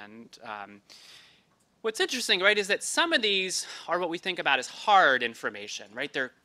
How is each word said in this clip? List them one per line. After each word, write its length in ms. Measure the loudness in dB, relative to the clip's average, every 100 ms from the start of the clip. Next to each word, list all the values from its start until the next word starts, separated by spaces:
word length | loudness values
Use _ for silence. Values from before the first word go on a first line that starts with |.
and, 360 | -20 -20 -20 -18
um, 380 | -14 -14 -14 -20 _ -20 -20 -20 -20 _ _ _ _ _
what's 180 | -6 -2
interesting, 400 | -2 -2 0 2
right, 160 | 4 4
is 120 | 2
that 140 | -2
some 300 | 0 0 2
of 80 | 2
these 460 | 0 0 -2 -6 -8 -12 -4
are 120 | -2
what 100 | -2
we 80 | -4
think 220 | -6 -2
about 200 | 2 2
as 80 | 0
hard 560 | -4 4 6 8 4
information, 640 | 0 -4 -8 -8 -10 -12 -12
right? 180 | -10 -8
They're 220 | -6 -6 -10